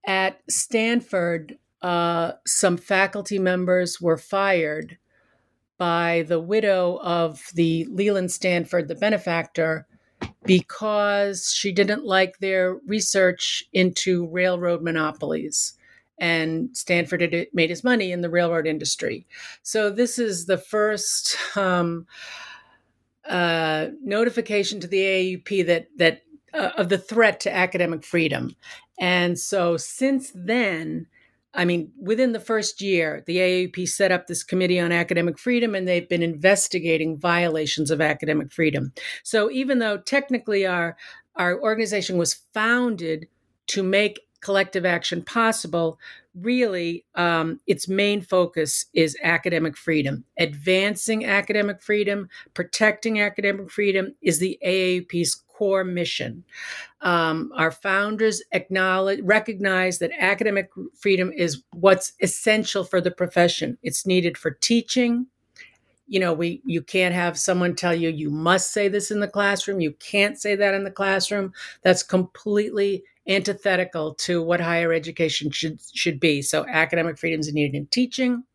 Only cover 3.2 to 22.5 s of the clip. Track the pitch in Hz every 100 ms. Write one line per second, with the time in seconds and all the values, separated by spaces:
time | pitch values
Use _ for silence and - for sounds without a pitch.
3.2 | 196 202 185 180 180 180 180 - 175 160
4.2 | - 196 196 185 156 151 - 175 _ _
5.2 | _ _ _ _ _ _ 175 170 170 170
6.2 | 160 170 170 214 214 190 180 175 175 170
7.2 | 165 160 - 170 165 165 165 185 202 196
8.2 | 180 - 185 175 156 175 151 165 208 208
9.2 | 180 165 160 - 160 156 - _ _ _
10.2 | - - - 185 - - 214 208 202 202
11.2 | 202 185 - - 202 185 196 214 294 190
12.2 | 190 185 196 190 185 185 - 208 - 196
13.2 | 185 180 - - - 190 185 175 - 180
14.2 | 170 170 185 180 175 175 165 160 156 156
15.2 | 156 156 151 - - - _ _ _ _
16.2 | 170 165 160 160 - - - 175 170 175
17.2 | 170 170 - 180 160 170 247 240 190 180
18.2 | 175 170 170 165 160 156 151 - - -
19.2 | - - - - - 220 208 202 240 247
20.2 | 226 180 170 185 - 214 214 208 - -
21.2 | - - - - 190 180 175 170 175 -
22.2 | - - -